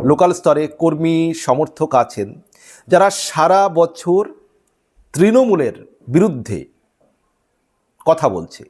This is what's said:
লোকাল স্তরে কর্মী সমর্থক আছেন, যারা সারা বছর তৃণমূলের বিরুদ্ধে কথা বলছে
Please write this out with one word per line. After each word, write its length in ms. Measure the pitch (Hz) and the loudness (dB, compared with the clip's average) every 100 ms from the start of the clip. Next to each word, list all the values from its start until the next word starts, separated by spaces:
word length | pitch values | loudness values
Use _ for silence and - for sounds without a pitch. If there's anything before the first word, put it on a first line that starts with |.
লোকাল 300 | 120 147 180 | -2 2 2
স্তরে 340 | 175 160 151 151 | 0 0 0 -2
কর্মী 680 | - 165 156 165 165 165 | -2 -2 0 -2 0 -2
সমর্থক 600 | 160 - 131 151 - 156 127 | -4 -4 -2 -2 -6 -2 0
আছেন, 460 | 117 - 101 - _ _ - - - | 0 -4 -10 -12 _ _ -20 -18 0
যারা 220 | 175 196 | 2 2
সারা 600 | - - 160 165 190 196 | 0 -6 0 2 2 2
বছর 640 | 165 165 165 175 185 214 - _ _ _ _ _ _ _ | 0 -2 -2 -2 -2 -2 -10 _ _ _ _ _ _ _
তৃণমূলের 840 | 139 202 240 247 180 120 - - _ - | 0 2 4 2 0 -2 -6 -20 _ -2
বিরুদ্ধে 580 | 143 185 131 - 87 - _ _ _ _ _ _ _ _ _ _ _ _ _ - | 0 0 -2 -10 -12 -12 _ _ _ _ _ _ _ _ _ _ _ _ _ -2
কথা 240 | 160 139 | 0 0
বলছে 340 | 90 82 - | -4 -8 -16